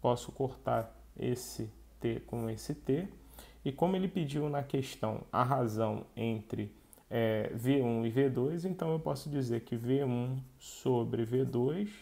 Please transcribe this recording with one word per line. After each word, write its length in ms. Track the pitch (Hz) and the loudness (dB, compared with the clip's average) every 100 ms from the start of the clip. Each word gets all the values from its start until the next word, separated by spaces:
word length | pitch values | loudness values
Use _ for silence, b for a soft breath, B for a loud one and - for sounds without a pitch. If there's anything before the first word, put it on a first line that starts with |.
Posso 300 | 123 120 - | 2 0 -2
cortar 640 | - 135 - - 120 113 - - - | -4 -4 -2 0 0 0 -10 -20 -6
esse 540 | 120 123 - - 110 - - - | -2 -2 -4 -8 -8 -10 -20 -4
T 220 | 117 113 | -2 -2
com 280 | - 117 113 | -4 -4 -4
esse 240 | 113 - | -6 -6
T. 340 | 147 - 135 196 - B B B B | -8 0 0 0 -10 B B B B
E 80 | - | -6
como 240 | 135 175 185 | 2 2 2
ele 100 | 185 | 0
pediu 420 | 190 151 147 147 | 0 -2 0 0
na 140 | 143 | -2
questão 600 | 135 139 135 - 110 110 - | -2 -2 -2 -2 -2 -2 -2
a 100 | - | 2
razão 640 | 123 135 120 107 110 107 - | 4 4 2 2 0 0 -6
entre, 580 | - 113 110 104 107 104 - B B - | -4 -2 -2 -4 -6 -6 -8 B B -4
é, 400 | 120 113 110 107 | 0 2 2 0
V 280 | 113 120 139 | -2 2 4
um 240 | 120 117 117 | 4 2 2
e 40 | |
V 180 | 113 139 | 4 4
dois, 360 | 120 127 170 | 4 0 0
então 280 | 180 185 165 | -4 -2 0
eu 80 | 160 | 0
posso 280 | 156 143 151 | 0 -4 -2
dizer 340 | 143 127 117 | -2 0 0
que 120 | 113 | -2
V 300 | 120 120 135 | -4 2 2
um 360 | 139 123 123 131 131 - | 2 0 0 -4 -6 -16
sobre 680 | - - - 123 113 117 | -20 -6 2 2 2 0
V 200 | 113 123 | 0 2
dois, 460 | 131 120 123 165 208 - | 2 2 2 2 -4 -6